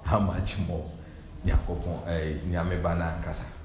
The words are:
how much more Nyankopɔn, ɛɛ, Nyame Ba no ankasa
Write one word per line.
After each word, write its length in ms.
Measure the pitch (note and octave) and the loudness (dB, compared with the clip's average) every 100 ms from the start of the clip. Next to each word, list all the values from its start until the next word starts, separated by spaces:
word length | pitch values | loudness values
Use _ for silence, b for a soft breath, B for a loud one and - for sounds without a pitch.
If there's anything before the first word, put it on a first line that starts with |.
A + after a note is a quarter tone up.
how 160 | - G#2+ | 4 4
much 380 | F#2+ F2 - - E2+ | 4 2 -2 -2 -2
more 180 | D#2+ - - B B B - | -2 -6 -12 B B B -2
Nyankopɔn, 600 | F#2 - - E2+ E2+ E2 E2+ | 4 4 4 -2 -2 -4 0
ɛɛ, 340 | E2 D#2 D2 F2+ | 0 0 -2 0
Nyame 300 | E2+ E2+ F2 | 0 2 2
Ba 120 | D#2+ | 2
no 100 | E2+ | 2
ankasa 400 | E2 E2 - D#2 - - | 0 -2 -4 -4 -6 -10